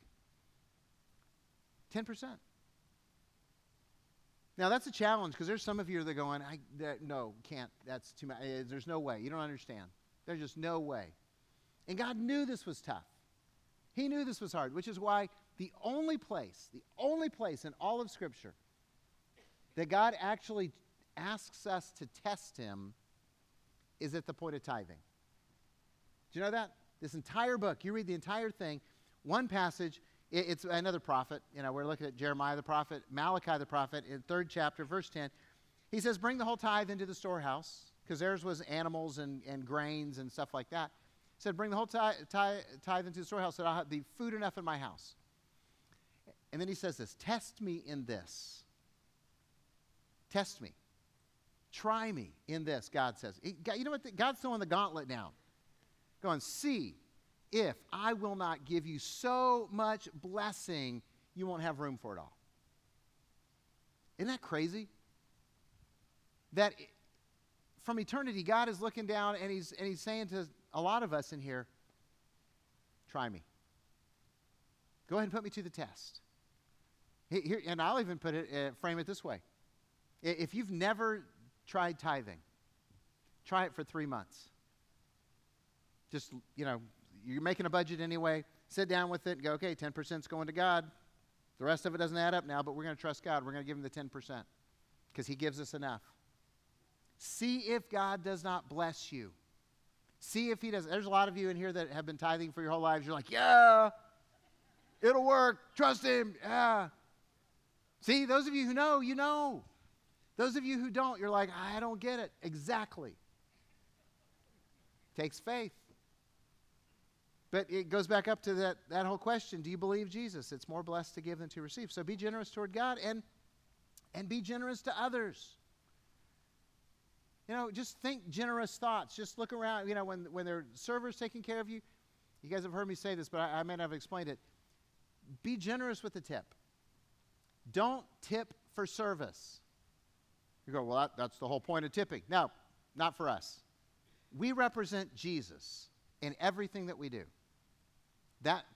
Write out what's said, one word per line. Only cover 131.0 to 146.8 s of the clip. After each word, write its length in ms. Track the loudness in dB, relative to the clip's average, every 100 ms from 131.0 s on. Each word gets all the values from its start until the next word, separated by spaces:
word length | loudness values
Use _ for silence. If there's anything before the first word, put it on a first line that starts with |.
| -2 -4
taking 260 | -6 -6
care 160 | -4 -4
of 100 | -4
you. 120 | -8 -12 _ _ _ _ _
You 60 | -6
guys 140 | -4
have 100 | -2
heard 140 | -2 -4
me 80 |
say 220 | -4 -4 -4
this, 120 | -2
but 120 | 0
I, 180 | 0 0
I 40 |
may 100 | -2
not 80 | -2
have 120 | -4
explained 340 | -6 -6 -6 -4
it. 100 | -8 _ _ _ _ _ _ _ _ -20 -8
Be 140 | -4 -2
generous 480 | -2 -2 -2 -4
with 80 | -6
the 80 | -8
tip. 340 | -6 -6 -6 -18 _ _ _ _ _ _ _ _ _ _ -4
Don't 320 | 2 4 2 -6 _
tip 320 | -4 -4 -4 -12 _ -6
for 100 | -4
service. 760 | -2 -2 0 -4 -10 -18 -20 _ _ _ _ _ _ _ _ _ _ -4
You 40 |
go, 120 | -2
"Well, 140 | 2 4
that, 180 | 4 2
that's 240 | -4 -2
the 80 | -2
whole 120 | -2
point 240 | 0 -2
of 60 | 0
tipping." 320 | 0 0 -2 2
No, 240 | 4 4 0 -20 _ _
not 220 | 0 0 2
for 120 | 0
us. 360 | 0 -2 -14 -20 _ _ _ _ -20 _ -2
We 160 | 0
represent 600 | 4 2 2 -2 -2 -4 -6
Jesus 720 | -4 -4 -4 -12 -16 -16 -18 _ _ -10
in 140 | -8 0
everything 480 | 0 2 -2 -4